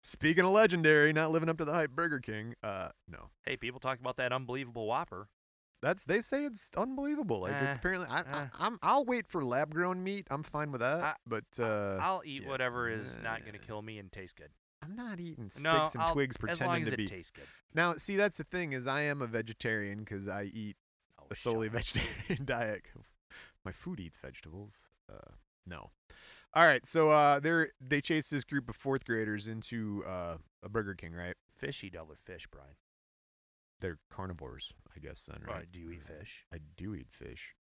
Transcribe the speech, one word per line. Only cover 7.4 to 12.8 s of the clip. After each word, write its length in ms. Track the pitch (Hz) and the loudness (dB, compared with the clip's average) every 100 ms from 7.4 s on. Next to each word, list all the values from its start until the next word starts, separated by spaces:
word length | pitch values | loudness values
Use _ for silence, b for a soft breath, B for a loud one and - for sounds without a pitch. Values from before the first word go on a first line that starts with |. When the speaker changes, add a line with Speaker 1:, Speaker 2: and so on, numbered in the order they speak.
Speaker 1:
Like, 120 | 92 | 0
it's 220 | 139 139 135 | 0 0 0
Speaker 2:
Eh, 40 | |
Speaker 1:
apparently, 280 | 180 185 156 | 0 -2 0
I, 120 | 135 | -2
I, 200 | 165 139 | -2 -4
Speaker 2:
eh. 40 | 135 - | -6 -2
Speaker 1:
I'm, 220 | 190 233 | -2 0
I'll 220 | 160 262 247 | 4 4 4
wait 220 | 247 196 | 0 0
for 160 | 180 | -2
lab-grown 600 | 131 123 151 156 180 185 | 2 2 2 2 2 2
meat. 240 | 185 202 - | -2 -4 -4
I'm 120 | 139 | -4
fine 280 | 151 147 151 | -2 -4 -2
with 100 | 131 | 0
that. 200 | 120 156 | 2 2
Speaker 2:
I, 120 | 151 - - | 0 -4 -4
Speaker 1:
But, 160 | 110 - - | -4 -4 -2
Speaker 2:
I, 40 | |
Speaker 1:
uh, 360 | 117 107 101 95 | 0 2 0 0
Speaker 2:
I'll 200 | 165 190 156 | 0 -2 -4
eat 180 | 135 | -8
Speaker 1:
yeah. 40 | 131 | -6
Speaker 2:
whatever 400 | 135 127 123 | -2 0 0